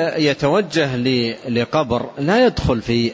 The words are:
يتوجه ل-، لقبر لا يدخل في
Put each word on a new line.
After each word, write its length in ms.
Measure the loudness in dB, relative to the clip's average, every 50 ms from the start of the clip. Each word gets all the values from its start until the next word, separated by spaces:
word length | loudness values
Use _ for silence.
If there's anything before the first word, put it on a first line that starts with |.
| 2 0 0
يتوجه 760 | 0 0 0 0 2 0 2 2 2 0 0 0 0 0 0 0
ل-، 400 | -2 0 0 0 0 0 -2 -4 -6 -6 -4
لقبر 600 | -2 -2 -2 0 0 0 0 0 -2 -2 -4 -6 -6
لا 280 | -4 -2 0 2 4 4
يدخل 360 | 2 2 0 0 0 0 0
في 300 | 0 0 0 0 0 0